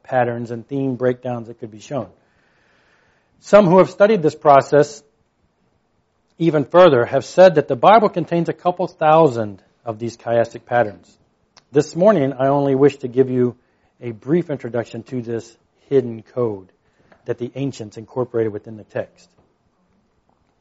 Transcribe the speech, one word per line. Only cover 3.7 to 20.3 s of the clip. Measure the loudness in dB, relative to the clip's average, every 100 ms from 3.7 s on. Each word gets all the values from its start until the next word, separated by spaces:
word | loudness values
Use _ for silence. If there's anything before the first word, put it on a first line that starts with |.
| 4
have | 4
studied | 2 2 2
this | -2 0
process | 4 4 4 2 2 -4 _ _ _ _ _ _ _ _ _ _ _ _ _ -6
even | -2 -2 2
further | 6 6 6
have | 0 -4 -2
said | 4 4 4
that | -2
the | 2
Bible | 4 4 4
contains | -4 -4 -4 -4
a |
couple | -6 -6 -6 -8
thousand | -2 2 4 4 0 -8 -12 _ _
of | -14 -10
these | -12 -10
chiastic | -4 -2 -2 -6 -4
patterns. | -2 -2 -6 _ _ _ _ _ _ _
This | -4 -2 0
morning, | 0 0 -4
I | -4 -2
only | -2 -2 0
wish | 0 0
to | -6
give | -2 -2
you | -2 -4 -6 _ _ _ _
a | -16
brief | -14 -6 -4 -4
introduction | -10 -10 -10 -10 -12
to | -12 -12
this | -8 -10 -12 _ _ _ -4
hidden | -2 -2 -8
code | -12 -6 -6 -6 -16 _ _ _ _ _ -12
that | -10
the | -10 -8
ancients | -8 -10 -14 -16
incorporated | -12 -8 -6 -4 -4
within | -6 -14 -20
the |
text. | -14 -12 -12 _ _ _ _ _ _ _ _ _ _ _ _